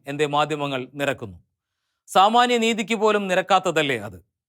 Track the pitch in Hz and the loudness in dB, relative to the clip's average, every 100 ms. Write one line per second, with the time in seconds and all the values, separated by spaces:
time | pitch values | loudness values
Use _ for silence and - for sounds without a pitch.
0 | - 143 151 147 151 151 143 135 127 143 | -10 -4 -2 0 -2 -4 -6 -6 -8 -8
1 | 139 131 110 87 _ _ _ _ _ _ | -6 -6 -10 -16 _ _ _ _ _ _
2 | - 185 196 233 247 240 226 233 196 220 | -2 4 4 4 2 2 0 0 -2 0
3 | 214 208 190 180 180 185 180 160 147 120 | 2 2 0 -2 2 2 2 0 0 -2
4 | 101 92 _ _ | -8 -16 _ _